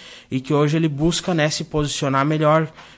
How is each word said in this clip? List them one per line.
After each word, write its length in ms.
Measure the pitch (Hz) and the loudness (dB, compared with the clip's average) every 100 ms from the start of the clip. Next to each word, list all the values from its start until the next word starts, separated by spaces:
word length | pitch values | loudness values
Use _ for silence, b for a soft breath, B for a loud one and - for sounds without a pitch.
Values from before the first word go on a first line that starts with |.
| B B B | B B B
e 120 | 131 | -8
que 120 | 131 | -2
hoje 220 | 147 147 160 | 0 2 2
ele 120 | 160 | 0
busca, 440 | 139 165 170 - | 0 0 0 0
né, 160 | 170 151 | 0 0
se 140 | - | -2
posicionar 600 | 160 151 147 - 143 135 143 | -4 -4 -2 -2 0 0 0
melhor 460 | 156 151 160 156 B B | 2 2 2 0 B B